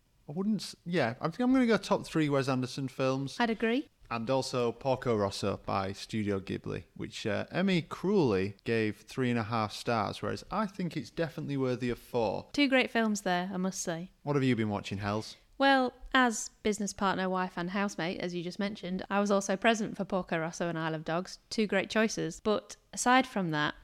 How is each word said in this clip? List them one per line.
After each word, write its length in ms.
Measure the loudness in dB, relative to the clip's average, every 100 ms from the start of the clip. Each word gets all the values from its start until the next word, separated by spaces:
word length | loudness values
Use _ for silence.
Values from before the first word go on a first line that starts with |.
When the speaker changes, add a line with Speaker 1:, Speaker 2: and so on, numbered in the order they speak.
| _ _ -8
Speaker 1:
I 60 |
wouldn't 300 | -2 0 0
s-, 140 | -4 -10 -2
yeah, 260 | 2 2 0
I 40 |
think 160 | -4 0
I'm 120 | 4
gonna 140 | 4 6
go 100 | 4
top 300 | 2 -2 0
three 240 | 0 2
Wes 180 | 2 2
Anderson 400 | 0 0 -4 -6
films. 480 | 0 0 0 -2 0
Speaker 2:
I'd 120 | 0
agree. 400 | 0 0 0 -2 _ -6
Speaker 1:
And 160 | -4 0
also 440 | 0 2 0 0
Porco 420 | 0 0 0 2 2
Rosso 440 | 2 0 -2 -2
by 280 | -2 -2 -2
Studio 480 | -6 -6 -2 0 0
Ghibli, 420 | -2 -6 -6 -8 -10 -10
which, 320 | -10 -6 -4
uh, 160 | -2 -2
Emmy 280 | -2 2 2
cruelly 760 | 0 -4 0 4 4 4 0 -4
gave 320 | -2 0 0 -2
three 340 | -8 -2 0
and 80 | 0
a 60 |
half 280 | 0 -2 -2
stars, 480 | -4 -2 0 0 -2
whereas 240 | -4 -6 -4
I 160 | -4 -4
think 300 | -4 -4 -4
it's 140 | -6
definitely 460 | -4 -4 -4 -4 -2
worthy 340 | 0 0 -2
of 80 | -4
four. 460 | -4 0 0 0 -4
Speaker 2:
Two 140 | 0 4
great 240 | 4 2
films 300 | 2 0 0
there, 280 | 0 0 0
I 20 | -2
must 240 | -2 -2
say. 300 | -4 -6 -8 _
Speaker 1:
What 100 | 0
have 80 | 2
you 140 | 4 4
been 120 | 2
watching, 300 | 0 -2 -4
Hells? 380 | 0 -2 -4 -12 _ 2
Speaker 2:
Well, 340 | 4 4 2 -4 0
as 380 | 4 4 2 -6 -4
business 280 | -2 0 -4
partner, 360 | 0 0 2 0
wife 240 | 0 -2
and 160 | -4 -4
housemate, 480 | -2 -2 -2 -4 -4
as 160 | -4
you 80 | -4
just 160 | -6 -4
mentioned, 460 | -4 -4 -6 -6 -2
I 100 | 0
was 100 | 4
also 260 | 2 2 2
present 400 | 2 2 0 -4
for 80 |
Porco 360 | -4 -2 -2 -2
Rosso 280 | -2 -2 -4
and 80 | -2
Isle 200 | -2 -4
of 80 |
Dogs. 340 | -2 -4 -4 -12 _
Two 200 | -2 2
great 200 | 2 0
choices. 520 | 0 0 0 -4 -4
But 320 | -2 -2 -2 -16 _
aside 360 | -2 4 4 4
from 240 | 0 -2
that, 220 | 0 -2 -4